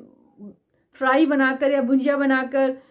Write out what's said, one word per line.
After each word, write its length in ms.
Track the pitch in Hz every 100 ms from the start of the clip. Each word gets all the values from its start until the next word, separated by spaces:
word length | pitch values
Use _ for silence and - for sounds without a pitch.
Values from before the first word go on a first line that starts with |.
| - _ _ _ 202 - _ _ _
फ्राई 320 | - 262 269 311
बनाकर 460 | 277 269 269 269
या 100 | 277
भुजिया 360 | 247 269 269 277
बनाकर, 600 | 277 269 262 269 262 262 _